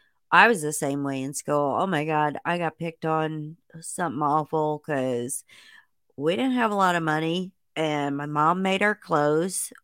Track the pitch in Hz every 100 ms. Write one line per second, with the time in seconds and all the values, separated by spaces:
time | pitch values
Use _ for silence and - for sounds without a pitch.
0 | _ _ - 175 214 208 151 151 143 143
1 | 139 135 135 147 - 147 143 117 190 165
2 | 151 156 151 139 - 175 160 - 165 160
3 | 160 160 156 156 151 165 _ 165 - -
4 | 160 123 147 151 147 160 151 151 - 143
5 | 131 123 120 - - - - - - _
6 | _ - 147 202 262 254 226 202 185 175
7 | 160 156 160 175 185 - _ - 156 151
8 | 143 139 147 147 156 180 190 190 208 208
9 | - 156 147 156 185 - - -